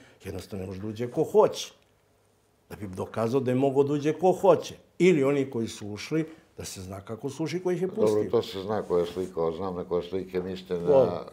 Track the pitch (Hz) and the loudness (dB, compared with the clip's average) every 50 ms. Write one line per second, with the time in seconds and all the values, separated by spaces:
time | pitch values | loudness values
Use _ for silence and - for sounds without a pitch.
0 | - - - _ - 95 92 92 - - - 95 92 95 95 92 101 110 107 107 | -18 -20 -20 _ -12 -12 -10 -10 -10 -10 -10 -10 -10 -10 -10 -8 -8 -8 -6 -6
1 | 123 120 - 160 156 156 - 208 202 - - - - - - _ _ _ _ _ | -6 -4 -2 -2 -2 2 6 6 6 6 4 -2 -10 -12 -14 _ _ _ _ _
2 | _ _ _ _ _ _ _ _ _ _ _ _ _ - 87 85 107 95 92 92 | _ _ _ _ _ _ _ _ _ _ _ _ _ -18 -14 -12 -12 -10 -8 -8
3 | 98 - - 110 113 113 120 139 127 127 127 127 135 139 131 139 139 135 147 147 | -8 -6 -2 -2 0 0 2 0 0 2 2 2 2 4 4 4 2 2 2 0
4 | 139 156 156 156 175 185 180 185 - 196 160 127 - - - - - _ _ - | 0 0 0 2 4 4 4 6 6 6 6 6 4 -4 -12 -16 -20 _ _ 4
5 | 175 185 180 147 135 139 143 139 135 135 - 117 113 104 - - 107 101 104 101 | 6 6 6 6 4 2 2 0 0 -2 -2 -4 -4 -4 -6 -10 -10 -10 -10 -10
6 | - - 151 160 156 156 - - _ _ _ - 95 - - 101 92 92 98 98 | -8 -4 -4 -4 -4 -4 -8 -18 _ _ _ -14 -12 -12 -12 -12 -12 -12 -12 -12
7 | 98 - 113 110 - 139 131 - 165 147 151 180 185 180 180 165 185 190 190 214 | -10 -10 -10 -8 -8 -8 -6 -6 -6 -4 -4 -4 -2 -2 -2 -2 -2 -4 0 2
8 | 214 110 107 107 - 95 - 117 107 - - 98 92 101 107 101 87 - 90 87 | 2 2 4 2 2 2 2 0 0 0 -4 -8 -6 -4 -4 -4 -2 0 2 2
9 | 85 82 - 92 92 90 - 82 82 82 80 80 98 95 90 90 87 - 87 87 | 2 0 -2 -6 -6 -4 -2 -2 -2 -2 -2 -4 -6 -6 -6 -6 -4 -2 -2 -2
10 | 85 87 92 95 92 92 92 92 90 95 92 92 - - 92 87 85 - 143 135 | -2 -2 -6 -6 -6 -4 -4 -4 -4 -4 -6 -10 -8 -6 -6 -2 2 4 6 6
11 | 127 87 87 82 - - | 6 4 2 -4 -8 -10